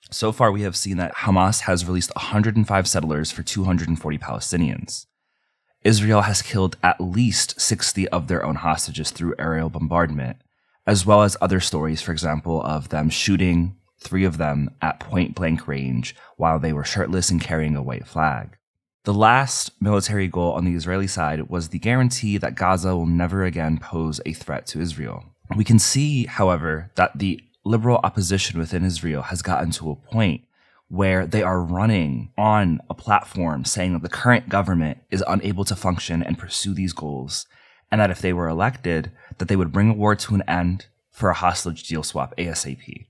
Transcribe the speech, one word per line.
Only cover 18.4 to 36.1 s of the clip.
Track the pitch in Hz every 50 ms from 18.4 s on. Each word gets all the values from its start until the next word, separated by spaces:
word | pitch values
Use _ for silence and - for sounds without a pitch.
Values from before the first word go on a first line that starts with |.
| 50 - - _ _ _ _ _ _ _ _ _ _
The | - 101
last | 101 110 110 120 131 139 127 - - - - _ _
military | 98 101 107 101 92 - 104 101 95 90
goal | - 90 87 87 -
on | - 87
the | 90 87
Israeli | 85 78 85 90 95 98
side | 95 - - 82 76 76 78 78 -
was | - 87 82 80
the | - 82
guarantee | - 107 120 127 127 123 123 - - 107 101
that | 101 - - 62
Gaza | - 95 90 95 90 82 95 92
will | 87 85
never | 82 85 85 87 87 90 98 95
again | 92 82 85 80 78 80 78
pose | - - - 85 82 80 78 - -
a | - 80
threat | - - - 73 62 -
to | - - 76
Israel. | 82 87 78 76 73 58 50 50 - - _ _ _ - -
We | 104 107
can | - 117 110
see, | - - - 131 143 151 147 131 120
however, | - - - 104 92 90 82 76 82 78 78 82 95 _
that | - 90 - - -
the | 98 95 87 - - _ _ _ _
liberal | - 113 113 110 123 123 - -
opposition | - - - 95 82 98 95 - - 90 85
within | 82 80 - 90 87
Israel | 92 87 80 82 85 76 71 67
has | - 92 85
gotten | - 95 90 67 76 82 80
to | - 82 78
a | 73
point | - _ _ - 113 110 92 76 - _ _ _ _ _ _ _ _ _ _
where | - 90 98 95 92 92 92
they | 85 - 107 98
are | 90 92 90 87
running | 80 87 90 104 113 110 98 82 73 67 60 57 - _
on | - 104 107 107 107 101 90 80 - - _
a | 80
platform | - - - 104 101 - - - 95 90 82 78 69 65
saying | 71 - 104 90 92 90
that | 82 82
the | 87
current | - - - 127 123 110 - -
government | - 98 98 87 92 85 80 76 71 - _ _
is | - 95 95
unable | - 92 98 - 101 98 90 101
to | - 101
function | - - 95 87 85 - -